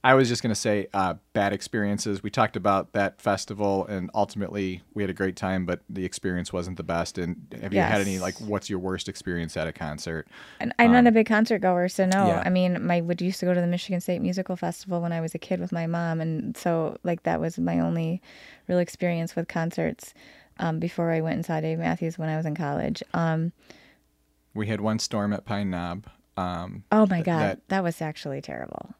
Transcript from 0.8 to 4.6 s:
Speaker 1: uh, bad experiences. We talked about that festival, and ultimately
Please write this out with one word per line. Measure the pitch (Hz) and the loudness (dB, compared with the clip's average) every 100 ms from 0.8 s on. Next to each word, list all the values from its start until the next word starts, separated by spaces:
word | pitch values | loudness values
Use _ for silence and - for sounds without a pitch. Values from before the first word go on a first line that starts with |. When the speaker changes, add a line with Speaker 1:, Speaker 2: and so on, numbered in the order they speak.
| 95 | 0
Speaker 1:
uh, | 101 92 85 _ | 0 0 -2 _
bad | - 101 | 0 0
experiences. | 101 - 117 104 104 110 98 | 0 -4 -2 0 -2 -2 -4
We | 104 | -4
talked | - 110 | 0 0
about | 107 98 98 - | 2 2 2 0
that | 110 98 - | 0 -2 0
festival, | - 98 - 101 101 98 92 | -2 0 -2 -4 0 0 -2
and | 101 90 | -4 -4
ultimately | 110 101 98 98 104 | -2 -2 -2 -6 -4